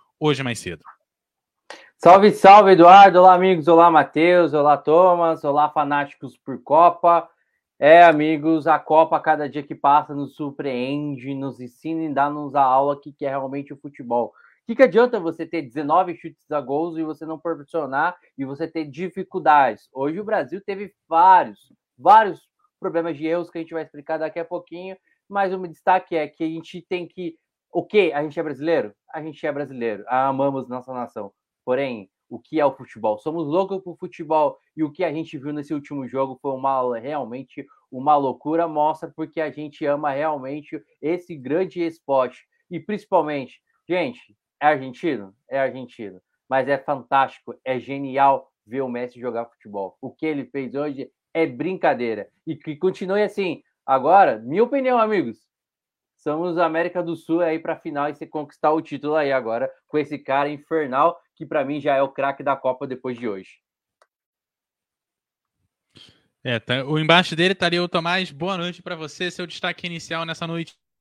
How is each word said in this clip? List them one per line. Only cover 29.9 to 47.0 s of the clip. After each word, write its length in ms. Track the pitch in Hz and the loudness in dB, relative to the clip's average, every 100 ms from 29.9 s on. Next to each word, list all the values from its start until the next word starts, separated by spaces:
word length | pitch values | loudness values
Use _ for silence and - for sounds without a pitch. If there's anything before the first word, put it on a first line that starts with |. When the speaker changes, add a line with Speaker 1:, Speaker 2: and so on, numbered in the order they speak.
| 101 113 | -6 -4
Speaker 2:
amamos 580 | 127 135 135 139 135 123 | -2 0 0 -2 -4 -8
nossa 260 | 123 123 | -12 -12
nação. 380 | 127 120 113 101 _ _ _ | -12 -10 -12 -14 _ _ _
Porém, 460 | - 127 139 117 98 _ - | -4 -4 -4 -8 -14 _ -20
o 100 | 120 | -20
que 220 | _ 156 | _ 0
é 60 | 143 | 0
o 100 | 131 | -2
futebol? 420 | 123 113 110 107 | -16 -6 -4 -4
Somos 280 | 156 165 147 | -6 -8 -4
loucos 340 | 165 190 196 | -4 -4 -6
pro 140 | 180 165 | -12 -16
futebol 640 | 180 - 151 156 147 - _ - | -16 -12 -4 -2 -2 -4 _ -8
e 80 | |
o 80 | 156 | -8
que 140 | 143 175 | -4 -6
a 80 | |
gente 240 | 151 156 151 | -6 -10 -12
viu 160 | 139 | -12
nesse 200 | 147 143 | -10 -8
último 320 | 151 143 143 127 | -10 -10 -12 -8
jogo 280 | 135 131 127 | -6 -6 -8
foi 100 | 143 | -10
uma, 480 | 131 135 135 127 117 | -6 -4 -2 -4 -6
realmente 680 | 123 147 113 123 - - 131 _ _ | -8 -10 -10 -12 -16 -18 -18 _ _
uma 280 | 127 139 147 | -6 0 2
loucura, 500 | 139 123 147 165 170 | 0 -6 -4 -2 -2
mostra 420 | 151 151 156 160 - | -2 -2 -2 -10 -12
porque 240 | 156 165 | -10 -8
a 100 | 151 | -8
gente 360 | 147 151 - 151 | -8 -14 -8 -4
ama 260 | 143 151 | -2 -4
realmente 640 | 139 156 151 131 147 147 151 - _ | -4 -4 -6 -8 -12 -12 -16 -16 _
esse 360 | 143 175 180 160 | -6 -6 -8 -12
grande 420 | 127 160 190 180 | -4 -4 -4 -6
esporte. 600 | 165 160 - 135 127 - _ _ - | -8 -8 -2 0 -2 -6 _ _ -14
E 120 | 170 | -12
principalmente, 800 | 151 208 - 185 151 147 123 - _ _ - | -8 -10 -2 0 0 -4 -10 -16 _ _ -6
gente, 480 | 180 143 120 _ 104 _ - | -4 -4 -8 _ _ _ -2
é 60 | 147 | 0
argentino? 680 | 147 131 123 170 123 98 101 - | 0 -4 -8 -6 -6 -8 _ -8
É 120 | 135 | -4
argentino, 600 | 135 127 123 - 104 92 _ _ - | -4 -6 -16 -14 -16 -16 _ _ -4
mas 180 | 131 131 | -2 0
é 120 | 139 | -2
fantástico, 720 | - 139 | -4 -8